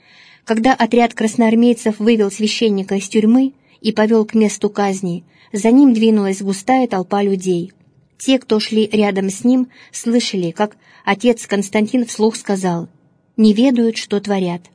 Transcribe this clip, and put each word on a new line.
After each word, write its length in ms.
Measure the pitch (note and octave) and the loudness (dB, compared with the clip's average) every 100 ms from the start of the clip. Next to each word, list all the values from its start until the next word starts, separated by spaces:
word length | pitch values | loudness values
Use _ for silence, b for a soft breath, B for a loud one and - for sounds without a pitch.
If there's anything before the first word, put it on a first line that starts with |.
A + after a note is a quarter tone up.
| b b b b | b b b b
Когда 300 | - A3 A#3+ | -4 0 0
отряд 400 | C4 A3+ A#3+ A#3 | 2 2 2 0
красноармейцев 840 | - A3 A3+ A3+ A3+ A#3+ A#3 A3+ G#3+ | 0 -4 0 2 4 2 2 -2 -2
вывел 320 | G#3+ A3+ G3+ | 2 2 0
священника 640 | G3 G#3+ - A3+ G3 G3 G3 | -2 -4 -2 -2 -2 -2 -6
из 120 | - | -2
тюрьмы 440 | A3 G#3+ B3 C4+ - b b | 0 2 2 0 -4 b b
и 120 | A3 | -4
повёл 320 | A3 G#3+ A3+ | 0 2 2
к 100 | G#3+ | 0
месту 360 | A3 G#3 - G3+ | 0 0 -2 -6
казни, 520 | G#3 G3+ F#3+ F#3 F3 - b b | -2 -4 -4 -6 -8 -12 b b
за 180 | G#3 A3 | -2 2
ним 240 | B3+ C#4+ | 6 6
двинулась 480 | A3 A3+ G#3+ G3 F#3+ | 4 4 2 0 -2
густая 460 | G3 F#3+ - C4 B3 | -4 -6 0 0 0
толпа 340 | G3 F3+ G3+ | -4 -2 -2
людей. 500 | G3+ G3 F#3 F3 F3+ _ _ _ _ - | -2 -2 -2 -4 -6 _ _ _ _ -8
Те, 220 | - C4 | 0 0
кто 180 | - G#3+ | 2 -2
шли 300 | G#3+ A3 G#3+ | 0 0 0
рядом 400 | G#3+ G#3 G3 G3 | 0 0 0 -4
с 140 | G3 | -2
ним, 240 | A#3+ B3+ B3 b b | 0 2 0 b b
слышали, 580 | - A#3 A#3+ A#3 F#3+ F3 | -10 -2 -2 -2 -4 -4
как 260 | E3 G#3 _ b b | -4 -6 _ b b
отец 420 | - G3+ A#3+ A#3 - | -4 0 0 0 -2
Константин 580 | G3+ G3 A3 G#3+ B3+ | -4 -2 -2 0 -2
вслух 300 | A#3 - A3 | -2 0 -2
сказал: 540 | A3 - G3 F#3 E3+ E3+ _ _ _ _ - | -2 -6 -4 -2 -4 -8 _ _ _ _ 2
«Не 160 | G#3+ | 2
ведают, 460 | G#3 C4+ A#3+ A3+ A3 | 4 2 2 0 -2
что 220 | - G3+ | -6 -6
творят». 420 | G3+ G3 F3+ F3 _ | -2 -4 -4 -6 _